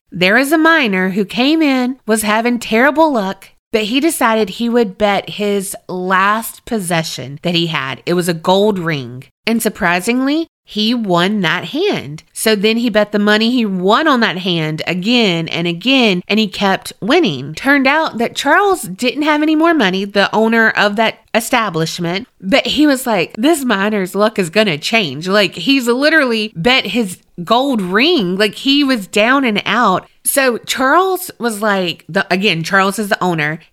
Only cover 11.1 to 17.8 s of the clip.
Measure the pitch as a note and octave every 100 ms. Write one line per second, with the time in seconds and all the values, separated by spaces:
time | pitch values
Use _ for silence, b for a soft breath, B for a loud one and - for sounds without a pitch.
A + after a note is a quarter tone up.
11.1 | F3 F#3 G#3+ E3 F3 E3 C#4 G4+ G3+ A#2
12.1 | D3+ - - A3+ G#3+ G#3+ A3+ A#3+ G#3 G#3
13.1 | G#3 G#3 G#3+ A3+ B3+ G#3+ F#3+ F#3 A#3+ D#4+
14.1 | B3 G#3 E3+ F#3 E3+ D#3 D#3 - F3+ G3
15.1 | B3 G#3+ E3 E3 D#3 F3 E3+ A#3 C4+ A3+
16.1 | F3+ - G#3 G#3+ - G3 F#3 - - G3+
17.1 | E4+ C4 C3 C#3 D#3 C4 C#4+